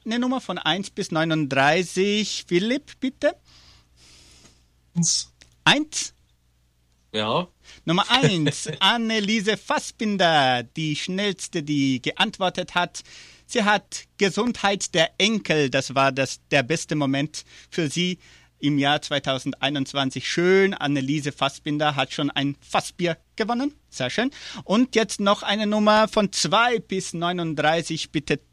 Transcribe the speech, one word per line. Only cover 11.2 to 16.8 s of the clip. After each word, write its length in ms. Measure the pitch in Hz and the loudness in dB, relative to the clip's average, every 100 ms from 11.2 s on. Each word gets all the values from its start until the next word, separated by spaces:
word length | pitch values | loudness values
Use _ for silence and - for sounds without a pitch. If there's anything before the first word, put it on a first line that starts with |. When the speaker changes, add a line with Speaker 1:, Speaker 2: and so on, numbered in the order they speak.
| 202 185 - 175 | -4 -4 -8 -6
Speaker 1:
die 400 | 147 147 135 127 | -2 0 2 0
geantwortet 720 | 151 - 202 - 180 180 170 | -4 -2 -2 0 -4 -2 -4
hat. 280 | 180 175 - - - - - - | -2 -2 -6 -18 -20 -20 -20 -4
Sie 160 | 247 | 0
hat 420 | 208 208 - - - - | 2 2 0 -14 -16 -2
Gesundheit 800 | 196 196 240 - 196 202 - | 0 0 -2 0 -2 -2 -2
der 180 | 170 160 - | 0 0 2
Enkel, 520 | 202 214 - 156 135 | 0 0 0 2 2
das 240 | 135 - | 0 0
war 160 | 135 135 | 2 2
das, 300 | 131 131 - _ | 2 -4 -6 _
der 120 | 143 | 0
beste 320 | 123 165 | 0 -4